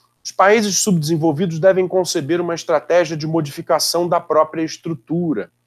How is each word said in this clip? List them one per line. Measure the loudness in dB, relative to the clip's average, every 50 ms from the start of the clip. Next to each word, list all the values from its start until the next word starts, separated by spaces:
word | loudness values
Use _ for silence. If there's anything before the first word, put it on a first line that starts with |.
| _ _ _ _ -18
os | -8
países | 0 2 4 4 4 4 2 0 -2 -2
subdesenvolvidos | 0 0 0 0 0 0 0 0 2 0 0 0 -2 -2 -2 2
devem | 2 4 4 4 0
conceber | 0 0 -2 -2 0 -2 -4 -2 -2 -2 -2
uma | -2 -4 -4
estratégia | -6 -2 -2 -2 0 0 2 2 2 2 0 -2
de | -6 -4
modificação | -2 -2 -2 -2 -4 -6 -8 -2 0 0 0 0 0 0 -2 0
da | 0 0 -2
própria | 0 2 2 2 2 2 -2 -4 -6
estrutura. | -6 -6 -8 -8 -8 -8 -8 _ -4 -4 -2 -2 -2 -2 -4 -6 -8 _ _ _